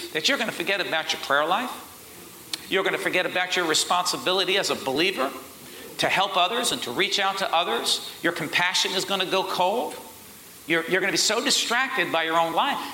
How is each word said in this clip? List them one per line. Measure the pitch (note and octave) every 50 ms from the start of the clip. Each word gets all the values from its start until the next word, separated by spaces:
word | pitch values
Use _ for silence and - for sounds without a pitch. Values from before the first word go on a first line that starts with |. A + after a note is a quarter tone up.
| - -
that | - D#3 D#3 -
you're | C#4 A#3+
gonna | A#3 A3
forget | - - F3 - G3 F#3+
about | E3+ B2+ D#3 D#3+ D#3 -
your | - -
prayer | - - C#3 C#3+ D3+
life. | E3 F#3 A3 B3+ B3 - - - - - - - - - - - - - - - - - - - -
You're | E3 F#3+ E3+
gonna | F#3 F3+ G3
forget | - F3 D3+ F3+ F3+
about | - - F3+ F3+ F3+ F3+
your | F#3 F3
responsibility | D#3+ D#3 - - - F#3 F3+ F3 - - C3+ B2 E3+ F#3 G3 F#3 F#3 F#3+
as | G3 F3 -
a | -
believer | G#2+ - C3+ C3 D3 F3 G3 - C4 C4 - - - - - - - - - - - - - - -
to | - C#3
help | - F3+ G3 G3 -
others | F3+ F3 F#3 A#3 B3 A#3+ -
and | - B2
to | - A#2+
reach | A#2+ D#3 G3 G3 G3 G#3
out | G3 G3 G3 G3+
to | F#3+ -
others. | - E3 F3+ G#3 A3+ A#3 - - - - - - - -
Your | - E3 E3
compassion | - D#3 C3+ - - F3 F3+ F#3 - - G3
is | F#3 F#3+ F#3
gonna | - G3 F#3 F#3
go | D#3+ E3+ F#3+
cold. | F3+ - - - F3+ F#3 G#3 B3 - - - - - - - - - - - - - - - - -
You're, | - E3 E3 D#3+ -
you're | F3+ F#3+
gonna | G3 F#3+
be | F#3 -
so | - - G#3+ A#3+
distracted | C4 C4+ - - - - A3+ B3 C4+ C4 - - F3 C#3
by | D3 D#3+
your | D#3+ D#3+ D#3+ E3+
own | E3 E3
life | D#3+ F#3 A#3+ C#4+ B3 - - -